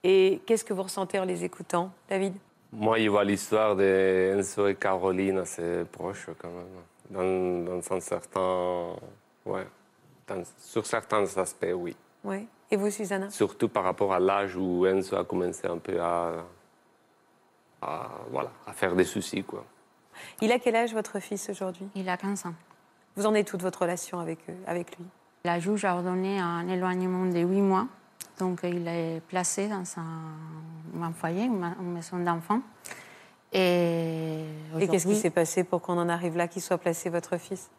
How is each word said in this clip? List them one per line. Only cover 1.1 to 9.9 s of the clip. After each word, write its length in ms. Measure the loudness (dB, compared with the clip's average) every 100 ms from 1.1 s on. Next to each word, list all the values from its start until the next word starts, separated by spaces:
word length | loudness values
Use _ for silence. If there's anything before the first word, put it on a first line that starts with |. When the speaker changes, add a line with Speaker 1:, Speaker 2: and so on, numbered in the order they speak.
| -2
Speaker 1:
en 60 |
les 220 | -2 -2 -4
écoutant ? 460 | -8 -2 -2 -2 -8 -4
David ? 240 | -2 -2 -4 _ _ _
Speaker 2:
Moi, 260 | -2 2 4
je 80 | 6
vois 160 | 6
l'histoire 500 | 4 2 2 4 4
de 600 | 6 6 6 6 6 4 2
Enzo 300 | 0 2 2
et 80 | 2
Caroline 640 | 0 2 2 2 2 0
assez 480 | -2 -4 -2 -2 -4
proche, 340 | -6 -8 -8 -12 -14
quand 80 | -12
même. 1120 | -12 -14 -18 -20 _ -12 -2 0 2 2 0 -2
Dans, 140 | -4
dans 160 | -4 -4
un 60 |
certain, 840 | -2 -6 -4 -2 0 0 0 -2 -4 -8 -14 -20 _ _ -6
ouais. 200 | -6 -6 _ _